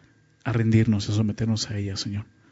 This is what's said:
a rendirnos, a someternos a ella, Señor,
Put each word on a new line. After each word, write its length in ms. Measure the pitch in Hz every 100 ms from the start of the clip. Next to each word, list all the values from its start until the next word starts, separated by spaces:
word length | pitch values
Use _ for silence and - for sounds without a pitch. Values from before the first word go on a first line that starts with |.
| _ _ _ _
a 100 | -
rendirnos, 560 | 113 113 110 110 104 101
a 40 |
someternos 560 | 107 107 101 113 110 -
a 80 | 104
ella, 200 | 101 95
Señor, 280 | 110 101 - _ _